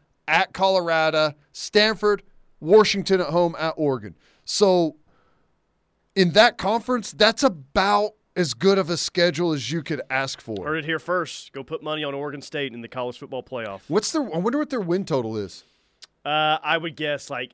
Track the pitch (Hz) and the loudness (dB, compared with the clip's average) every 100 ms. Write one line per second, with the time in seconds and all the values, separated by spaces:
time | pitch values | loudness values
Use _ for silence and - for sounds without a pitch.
0 | _ _ - 160 190 - 190 190 170 160 | _ _ 0 0 0 0 2 2 2 2
1 | 160 156 156 147 _ - - 208 214 214 | 2 2 0 -2 _ -14 -2 2 2 2
2 | 208 196 - _ _ _ 156 214 202 202 | 0 0 -4 _ _ _ 6 6 6 2
3 | 170 190 151 170 170 156 160 - 151 127 | 2 0 2 2 2 0 -4 0 0 0
4 | 101 - _ _ - - 202 180 165 - | -6 -18 _ _ -8 2 4 4 2 -4
5 | _ _ _ _ _ _ _ _ _ _ | _ _ _ _ _ _ _ _ _ _
6 | _ 196 175 151 233 - 190 226 226 247 | _ 2 4 6 4 4 -2 -2 0 -4
7 | - 139 208 220 269 165 135 202 196 208 | -2 2 2 4 2 0 -4 0 2 2
8 | 208 - _ - 165 113 190 196 160 170 | 0 -6 _ -4 -4 0 2 4 0 -4
9 | - - 175 147 175 151 113 165 - 127 | -4 2 2 2 0 -2 -4 -6 -4 -6
10 | - 131 135 - - 104 113 160 151 160 | -4 -4 -4 -6 -8 -8 -4 -4 -4 -6
11 | - 180 156 - - 139 131 156 151 156 | -4 -4 -4 -10 -14 -16 -12 -10 -6 -6
12 | 147 139 147 139 - 151 139 120 117 131 | -6 -6 -8 -10 -10 -8 -8 -8 -12 -8
13 | 123 123 139 127 - 123 110 98 - 180 | -8 -8 -12 -12 -10 -10 -8 -10 -4 -2
14 | - 320 233 160 208 285 302 254 175 185 | 0 -2 -2 -2 -2 -2 -2 -4 -2 -2
15 | 180 143 113 110 95 - - _ _ _ | 0 -2 -2 -4 -8 -12 -20 _ _ _
16 | - _ 143 151 156 151 151 165 165 127 | -20 _ -4 0 0 0 -2 -4 -4 -6
17 | 151 147 - 127 127 | -6 -6 -8 -10 -10